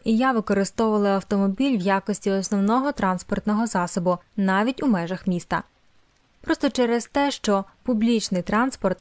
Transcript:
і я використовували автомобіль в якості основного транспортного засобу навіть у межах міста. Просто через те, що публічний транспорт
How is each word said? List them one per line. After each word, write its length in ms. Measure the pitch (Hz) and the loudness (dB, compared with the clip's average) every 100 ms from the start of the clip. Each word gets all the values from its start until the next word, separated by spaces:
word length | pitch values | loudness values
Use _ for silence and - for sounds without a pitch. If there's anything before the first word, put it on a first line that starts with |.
і 140 | 214 220 | 0 2
я 140 | 262 | 2
використовували 800 | 233 202 196 196 - 220 208 202 | 0 0 0 0 0 0 2 2
автомобіль 680 | 196 - 202 196 196 277 233 | 0 0 0 0 0 0 0
в 40 | |
якості 500 | 180 196 - 202 202 | 0 -2 -2 -4 0
основного 600 | 196 190 202 202 240 277 | -2 0 0 2 2 0
транспортного 760 | - 190 185 - 196 208 208 226 | -2 -2 -2 -4 -4 -2 0 0
засобу 500 | 185 175 - 175 180 _ - | -2 -2 -2 0 -2 _ -2
навіть 460 | 190 190 226 262 | 0 2 0 0
у 40 | 285 | 2
межах 400 | 196 170 185 - | 2 0 -4 -2
міста. 360 | 175 - 170 - _ _ _ _ _ _ _ | -2 -2 -6 -6 _ _ _ _ _ _ _
Просто 280 | - 320 277 | -4 0 0
через 360 | - 240 233 - | 0 0 0 -2
те, 260 | 285 285 | -2 0
що 340 | - - 196 196 _ | -2 0 0 -2 _
публічний 580 | - 226 226 233 - 180 | -4 0 2 2 0 -4
транспорт 560 | 175 208 262 - 190 180 | 0 0 0 0 -2 -2